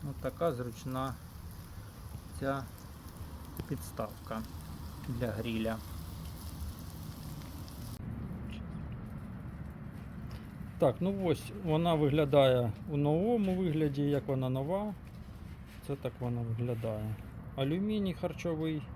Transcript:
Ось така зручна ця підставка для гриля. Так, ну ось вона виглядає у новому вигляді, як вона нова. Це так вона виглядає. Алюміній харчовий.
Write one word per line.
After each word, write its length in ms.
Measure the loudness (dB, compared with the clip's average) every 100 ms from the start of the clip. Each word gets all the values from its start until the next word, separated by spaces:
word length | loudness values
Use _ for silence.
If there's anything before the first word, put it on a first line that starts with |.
| -4
Ось 60 | -2
така 320 | -4 2 2
зручна 600 | 2 -2 -4 -4 0 0 -2 -8 -10 -10 -10 -10 -10 -12 -12 -10 -10 -10 -4
ця 220 | -2 -2 -4 -10 -14 -12 -12 -10 -10 -10 -10 -8 -4
підставка 760 | -4 -4 -4 -4 -6 -6 -6 -6 -8 -10 -8 -8 -8 -6
для 180 | -2 0
гриля. 500 | 0 0 0 0 0 -4 -8 -8 -8 -8 -8 -8 -6 -6 -6 -8 -8 -8 -8 -8 -8 -8 -8 -10 -8 -8 -8 -6 -6 -6 -6 -6 -8 -6 -6 -6 -6 -8 -8 -8 -8 -8 -8 -8 -8 -8 -8 -10 -8 -8 -8 -10 -10 -8 4
Так, 180 | 4 6
ну 240 | 2 4
ось 280 | 4 4 0 -4
вона 300 | 4 6 6
виглядає 800 | 6 6 6 8 10 10 8 4 0 0
у 60 | 4
новому 580 | 6 6 6 4 4
вигляді, 480 | 4 4 4 4 4
як 260 | 4 4 4
вона 200 | 2 2
нова. 460 | 2 2 2 0 -4 -10 -12 -12 -10 -10 -12 -12 -12 -4
Це 100 | -2
так 160 | -2 -2
вона 200 | 0 0
виглядає. 760 | 0 0 2 2 0 0 -2 -4 -6 -8 -8 0
Алюміній 580 | 2 4 2 2 2
харчовий. 680 | 2 -2 0 0 2 2 0 -4